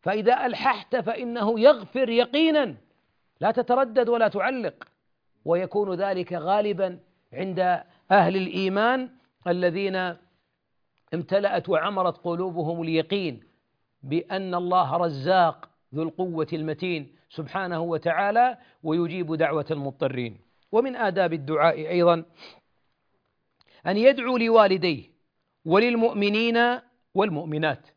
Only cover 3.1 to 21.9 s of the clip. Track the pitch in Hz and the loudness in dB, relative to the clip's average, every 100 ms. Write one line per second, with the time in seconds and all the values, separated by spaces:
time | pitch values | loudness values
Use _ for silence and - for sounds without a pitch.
3.1 | _ _ _ 190 233 240 247 262 220 233 | _ _ _ -2 -2 0 0 2 0 2
4.1 | 233 220 202 208 262 185 - - _ _ | 2 2 0 -2 -2 -6 -10 -20 _ _
5.1 | _ _ _ 151 175 185 208 202 180 196 | _ _ _ -2 -2 0 -2 -2 -2 -2
6.1 | 185 175 175 160 208 208 190 190 175 _ | -4 -6 -6 0 0 0 -2 -4 -6 _
7.1 | _ _ 131 190 175 180 175 - _ _ | _ _ -10 -6 -2 0 0 -4 _ _
8.1 | 196 170 190 185 180 190 196 226 262 254 | 4 4 0 -4 -2 -2 0 0 0 -4
9.1 | _ _ _ 175 180 180 170 196 185 180 | _ _ _ -4 0 0 -2 -4 -4 -6
10.1 | 170 _ _ _ _ _ _ _ _ _ | -10 _ _ _ _ _ _ _ _ _
11.1 | 165 160 196 202 185 - 165 175 196 180 | -8 -2 0 0 -2 0 0 0 -2 -2
12.1 | - 175 170 185 175 156 170 165 160 156 | -2 -6 -4 -4 -4 -4 -4 -2 -2 0
13.1 | 202 175 113 _ _ _ _ _ _ 135 | -4 -4 -10 _ _ _ _ _ _ -6
14.1 | 160 - 196 190 175 180 180 143 165 170 | -6 -4 -8 -4 -4 0 0 0 -2 -2
15.1 | 139 139 185 170 - - _ _ 139 160 | -2 2 4 4 0 -20 _ _ -6 -6
16.1 | 160 185 160 151 165 156 147 185 165 139 | -6 -6 -4 -4 -4 -6 -4 -4 -6 -8
17.1 | _ _ - 147 196 185 170 170 160 170 | _ _ -12 -8 -6 -4 -4 -4 -2 0
18.1 | 165 202 220 247 240 _ _ 160 165 170 | 0 2 2 2 0 _ _ -4 -2 -2
19.1 | 180 165 160 156 151 147 151 139 135 139 | -4 -6 0 0 0 -4 -6 -6 -4 -4
20.1 | 127 120 107 _ _ _ 220 269 247 214 | -4 -8 -10 _ _ _ -2 -2 -2 -2
21.1 | 185 180 165 135 156 165 160 156 | 0 0 -2 -4 2 2 2 -4